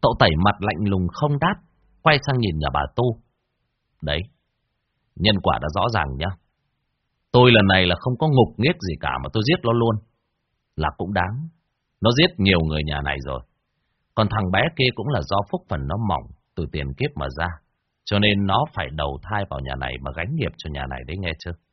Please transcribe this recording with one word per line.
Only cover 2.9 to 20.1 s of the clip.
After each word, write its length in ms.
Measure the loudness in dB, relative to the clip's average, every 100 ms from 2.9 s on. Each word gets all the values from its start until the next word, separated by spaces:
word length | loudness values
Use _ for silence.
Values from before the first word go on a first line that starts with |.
| -2
Tu. 80 | -2 -2 _ _ _ _ _ _ _ _
"Đấy, 180 | -6 -4 -6 _ _ _ _ _ _ _ _ -2
nhân 200 | 2 2
quả 160 | 0 -2
đã 60 | -2 -2
rõ 140 | 0
ràng 140 | 0 -2 -2
nhá. 100 | -6 -6 _ _ _ _ _ _ _ _ _
Tôi 200 | 6 8
lần 160 | 8 6
này 180 | 6 4
là 100 | 0
không 180 | -2 -2
có 100 | 2
ngục 280 | 4 4 4
nghếch 180 | -2 0
gì 120 | -4 -4
cả 120 | -4 -4
mà 60 | -4
tôi 100 | -4 0
giết 120 | 0
nó 80 | 2
luôn. 240 | 2 2 0 -6 _ _ _ _ _ _ -4
Là 140 | -4 -4
cũng 160 | -4
đáng. 340 | -2 -2 -4 -10 _ _ _ _ _
Nó 100 | 0
giết 180 | 4 2 4
nhiều 220 | 4 4
người 220 | 2 -2
nhà 180 | -2 -4
này 160 | -4 -4 -6
rồi. 160 | -10 -12 _ _ _ _ _ _ -2
Còn 120 | 0
thằng 200 | 0 0
bé 80 | 0 0 0
kia 120 | -2 -2
cũng 120 | -4
là 140 | -4
do 160 | -2 -2 -2
phúc 100 | -8 _
phần 180 | -6 -4
nó 80 | -4 -2
mỏng 140 | -2 -6 -20 _ -8
từ 100 | -6
tiền 220 | -6 -8 -4
kiếp 120 | -6 -4
mà 100 | -8 -4
ra. 100 | -6 -6 _ _ _ _ -2
Cho 140 | 2
nên 260 | 4 2 2
nó 200 | 0 0
phải 140 | -4 -8
đầu 260 | -4 -6 -6
thai 220 | -6 -6 -6
vào 100 | -8
nhà 160 | -8 -8
này 180 | -8 -8
mà 100 | -10